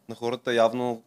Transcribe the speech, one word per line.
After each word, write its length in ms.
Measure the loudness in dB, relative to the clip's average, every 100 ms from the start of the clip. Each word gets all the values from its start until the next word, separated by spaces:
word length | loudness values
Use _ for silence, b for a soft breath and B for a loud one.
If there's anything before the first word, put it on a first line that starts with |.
| -18
на 60 |
хората 400 | -8 -6 -6 0
явно, 480 | 4 4 2 -4 -6